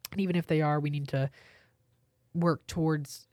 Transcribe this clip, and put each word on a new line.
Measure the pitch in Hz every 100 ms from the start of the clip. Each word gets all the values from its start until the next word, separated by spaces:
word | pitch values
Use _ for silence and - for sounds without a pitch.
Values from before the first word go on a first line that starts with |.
| -
And | 196
even | 190 175
if | 165
they | 156
are, | 151 147
we | 147
need | 147 143
to | 135 135 - - - _ _ _ _ _ _ _
work | 170 170 147 -
towards | 175 160 151 143 - -